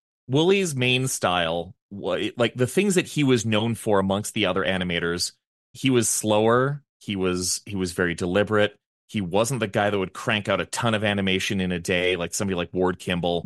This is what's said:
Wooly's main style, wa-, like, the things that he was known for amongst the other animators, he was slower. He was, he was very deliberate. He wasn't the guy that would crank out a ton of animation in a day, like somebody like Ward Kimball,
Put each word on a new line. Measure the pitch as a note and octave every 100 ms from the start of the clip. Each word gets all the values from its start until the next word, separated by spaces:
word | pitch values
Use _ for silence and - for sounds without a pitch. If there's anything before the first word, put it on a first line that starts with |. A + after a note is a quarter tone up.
| _ _ -
Wooly's | C3+ E3+ G3 F#3 C3+
main | B2 B2+ C3
style, | - G2+ F2+ E2 E2+ E2 - _
wa-, | G2 F2+ F2+ G#2+ -
like, | A#2 B2
the | B2
things | - G#3 F3+
that | -
he | -
was | C#3 B2 A2+
known | G#2+ A#2 A2+
for | - G2+
amongst | G2 G2 G#2+
the | A2+ F#2+
other | F#2 D#2+
animators, | F#2+ F2+ E2+ E2+ E2+ - - _ _ _
he | - C3+
was | B2 A2
slower. | - G#2+ G#2+ A2 A#2+ C3+ D3 _ _
He | - G2+
was, | F#2 F2+ F2+ - -
he | G2+
was | F#2
very | E2+ F2+
deliberate. | E2 F#2 F#2+ G2+ G#2+ G#2 - _ _ _
He | A2
wasn't | F#2 F#2+ A2+ C3
the | G#2+
guy | G#2+ G#2
that | G#2
would | F#2
crank | - - G#2+ G2
out | G2
a | E2
ton | - A#2+
of | G#2+ G#2+
animation | G2+ F#2+ F#2 - G2+
in | F#2
a | F2+
day, | F2 F2+ F2+ F2+
like | E2+
somebody | - G2+ F2+
like | F2
Ward | F#2 F#2 F2+
Kimball, | - F2 E2+ F2